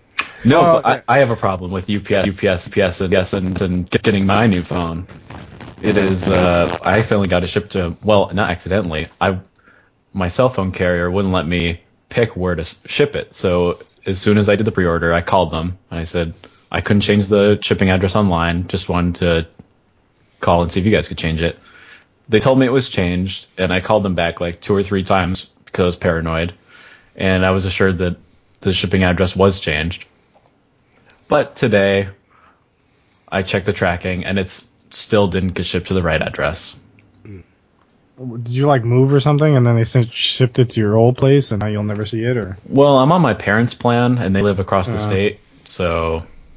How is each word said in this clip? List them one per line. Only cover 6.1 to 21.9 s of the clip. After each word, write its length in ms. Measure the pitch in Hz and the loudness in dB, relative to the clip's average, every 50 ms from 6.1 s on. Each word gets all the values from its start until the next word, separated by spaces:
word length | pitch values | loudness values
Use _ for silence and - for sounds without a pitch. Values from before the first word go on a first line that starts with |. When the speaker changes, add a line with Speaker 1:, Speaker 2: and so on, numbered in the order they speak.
| 95 90 - 95 | 0 0 0 0
Speaker 1:
uh, 480 | 92 90 90 87 87 87 85 78 85 82 | 2 2 4 4 4 2 2 0 -2 -4
I 160 | - 87 95 110 | -2 0 2 2
accidentally 300 | 110 - 117 101 98 87 | 2 2 0 0 0 0
got 160 | 92 90 90 | 0 0 -2
it 20 | |
shipped 260 | 90 - 101 - - | -2 -4 -4 -6 -4
to, 240 | - 98 90 82 78 - | -4 -4 -4 -4 -6 -6
well, 280 | - 104 104 101 - - | 0 2 2 2 2 0
not 180 | 85 98 107 - | -2 -2 -2 -2
accidentally. 560 | 85 - - 85 92 107 92 85 78 76 76 - _ - | -2 -6 -4 -4 -2 -2 -2 -2 -4 -6 -6 -8 _ -2
I, 180 | 87 98 92 92 - _ _ _ _ _ _ _ _ _ _ _ _ _ | -2 -2 -2 -2 -8 _ _ _ _ _ _ _ _ _ _ _ _ _
my 140 | - 98 90 | -6 -4 -4
cell 220 | 87 - - 127 123 | -4 0 2 0 2
phone 240 | - 101 95 95 | 2 -2 -4 -4
carrier 360 | 92 - 92 90 90 87 87 87 | -2 -2 0 0 0 0 0 -2
wouldn't 240 | 90 101 101 92 | -2 -2 -2 0
let 140 | 92 90 73 | 0 -2 -2
me 340 | 82 87 85 85 85 85 - _ _ _ _ _ _ | -2 -2 -2 -2 -2 -4 -8 _ _ _ _ _ _
pick 280 | - 123 117 - - | -2 0 0 0 -2
where 200 | 87 90 90 87 | -6 -4 -4 -4
to 60 | 87 | -4
s-, 180 | 92 - - _ _ | -6 -10 -12 _ _
ship 300 | - - - 147 143 - | -8 0 0 0 0 0
it. 180 | 73 - - | -8 -10 -10
So 480 | - - - 92 87 90 87 87 85 - - _ _ _ - | -12 -4 -2 0 0 2 0 0 -2 -6 -12 _ _ _ -8
as 160 | 101 95 92 | -8 -6 -2
soon 180 | - 107 104 107 | 0 2 2 2
as 100 | 101 104 | 4 2
I 80 | 104 | 2
did 100 | 101 110 | 2 0
the 60 | 110 | -2
pre-order, 400 | - 95 90 85 85 85 85 85 | 0 0 0 0 0 0 0 0
I 80 | 85 85 | 0 0
called 320 | 85 - 101 95 87 80 | 0 0 0 0 0 0
them 260 | 82 80 82 90 90 - _ - | -2 -4 -4 -6 -8 -10 _ -12
and 100 | 87 82 | -10 -10
I 40 | 80 | -10
said, 300 | 78 - 87 82 82 80 - - - _ _ _ - | -6 -4 -4 -4 -4 -8 -14 -20 -20 _ _ _ -8
"I 80 | - - | -6 -6
couldn't 220 | - - 107 101 | 0 0 0 2
change 260 | 101 - 104 104 98 95 | 2 2 2 2 2 2
the 300 | 104 101 101 104 104 101 | 2 4 4 4 2 2
shipping 280 | - - 107 85 101 95 | 0 -2 0 0 2 2
address 260 | 92 90 98 92 95 | 2 2 0 0 0
online. 500 | 107 104 95 85 82 85 85 85 87 90 | 2 0 2 0 0 0 -2 -2 -2 -4
Just 220 | - - 95 - - | -4 -6 -6 -4 -2
wanted 260 | 87 85 87 87 82 | -2 -2 0 -2 -2
to 300 | - 92 85 82 82 80 - _ _ - _ _ _ _ _ _ _ _ _ _ _ _ _ _ - | 0 0 0 0 0 -2 -4 _ _ -20 _ _ _ _ _ _ _ _ _ _ _ _ _ _ -6
call 220 | - 95 87 85 | 0 0 2 2
and 100 | 85 82 | 2 0
see 80 | - 98 | -2 -2
if 60 | 90 | 0
you 60 | 110 | 2
guys 140 | 101 78 76 | 2 2 0
could 120 | - 80 - | -2 -8 -6
change 240 | - 82 80 78 | -4 -4 -2 -2
it." 160 | 85 80 - - _ - - - - - | -2 -4 -4 -8 _ -20 -20 -20 -20 -20